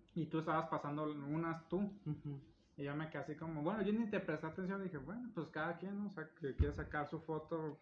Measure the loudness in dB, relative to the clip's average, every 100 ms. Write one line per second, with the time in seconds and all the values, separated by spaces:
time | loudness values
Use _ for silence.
0 | -6 -2 0 2 4 4 4 0 0 0
1 | 0 -2 0 0 0 -2 0 0 0 -2
2 | -4 -2 -4 -6 -10 -20 -16 -6 -2 -2
3 | -2 -4 -4 -4 -4 0 2 4 4 4
4 | 4 2 2 0 0 0 0 0 0 -2
5 | -4 -6 -4 -2 -2 0 0 0 -2 -2
6 | -2 -4 -8 -4 0 4 4 2 -2 0
7 | 0 -2 -2 -2 -2 -2 -2 -4